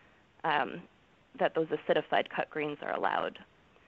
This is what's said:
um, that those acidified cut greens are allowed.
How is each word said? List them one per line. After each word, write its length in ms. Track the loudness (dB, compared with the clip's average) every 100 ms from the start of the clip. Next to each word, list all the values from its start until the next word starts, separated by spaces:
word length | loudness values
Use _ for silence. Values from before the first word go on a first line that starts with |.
| -20 -20 _ _
um, 380 | 0 2 0 -4 -12 _ _ _ _ 0
that 160 | 0 2
those 120 | 0
acidified 600 | 0 2 2 4 0 0 -2
cut 140 | -4
greens 280 | -4 -4 -4
are 140 | -4 0
allowed. 420 | 0 2 0 -4 -20 -20 -20 -20